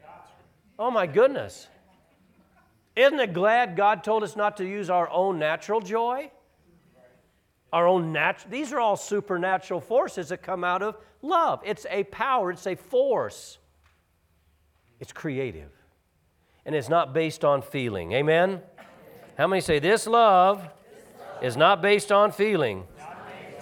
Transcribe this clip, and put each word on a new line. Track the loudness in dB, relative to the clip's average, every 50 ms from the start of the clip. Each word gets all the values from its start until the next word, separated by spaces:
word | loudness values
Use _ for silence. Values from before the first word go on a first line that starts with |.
| -20 -20 -20 -20 -20 -20 _ _ _ _ _ _ _ _ _ -4
Oh | -2 0
my | 2 0 0
goodness. | 2 4 6 6 6 4 0 -8 -8 -12 -18 -20 -20 _ _ _ _ _ _ _ _ _ _ _ _ _ _ _ _ _ _ _ _ _ _ _ _ 0
Isn't | 4 4 4 4 2
it | -2 -2 0
glad | 0 2 2 4 2 2 0 0
God | 2 2 2 2 0 0
told | -2 -2 -2 -2
us | -4 -4
not | -2 -2 -2 -2
to | -4 -8
use | -8 -6 -6 -4 0
our | 0 0 0 0
own | 0 0 0 0 0 0
natural | 0 -2 -2 -2 -4 -4 -4 -4
joy? | -2 -2 -4 -2 -2 -2 -4 -6 -8 -12 -18 _ _ _ _ _ _ _ _ _ _ _ _ _ _ _ _ _ _ _ _ _ _ _ _ _ _ -4 0
Our | 2 4
own | 4 4 2 0 -2 -2
nat-, | 0 0 0 -2 -4 -10 -12
these | -8 -8 -8 -4
are | -2 -2
all | 0 0 0
supernatural | -2 -4 -4 -4 -4 -4 -4 -4 -2 -2 -2 -2 -2 -4 -4 -8 -8
forces | -4 -2 0 0 0 0 -4 -8 -8 -8
that | -10 -10
come | -8 -8 -6 -4 -2
out | -2 -2 -2
of | -4 -6 -8 -10 -16 _ _ _
love. | -6 -2 0 2 2 0 -2 -4 -4
It's | -6 -8 -8 -8 -6
a | -4 -4 -4
power, | -4 -6 -6 -2 0 0 0 0 -2
it's | -4 -6 -6
a | -8 -8
force. | -8 -8 -2 0 0 2 2 0 -2 -2 -4 -8 -14 -20 -20 -20 -20 _ _ _ _ _ _ _ _ _ _ _ _ _ _ _ _ _ _ _ _ _ _ _ _ _ _ _ -20
It's | -20 -18 -14
creative. | -10 -8 -6 -4 -4 -6 -6 -8 -12 -16 -20 -20 _ _ _ _ _ _ _ _ _ _ _ _ _ _ _ _ _ -8
And | -4 -4
it's | -4 0 2
not | 2 2 2 0 0
based | -2 -2 -2 -2 0 2
on | 2 2 2
feeling. | 0 -4 -6 -6 -4 -4 -4 -4 -4 -2
Amen? | -2 0 2 2 4 4 2 2 -2 -6 -12 -18 -20 -20 -20 -20 -20 -20 -20 -20 -20 -20 -20 -10 -4
How | -2 0
many | 0 0 0
say, | 0 0 0 2
"This | 2 2 2 2 2
love | 2 4 6 6 6 6 6 6 4 4 0 -4 -14 -18 _ _ -20 -20 -20 -20 -20 -20 -20 -18 -16 -10 -6
is | -6 -2 2
not | 4 6 6 6 4
based | 4 4 2 2 2 4
on | 4 4 4 4 2
feeling. | 0 0 0 2 0 0 0 -2 -6 -10 -14 -20 -20 -18 -18 -16 -16 -16 -16 -18 -18 -18 -18 -18 -16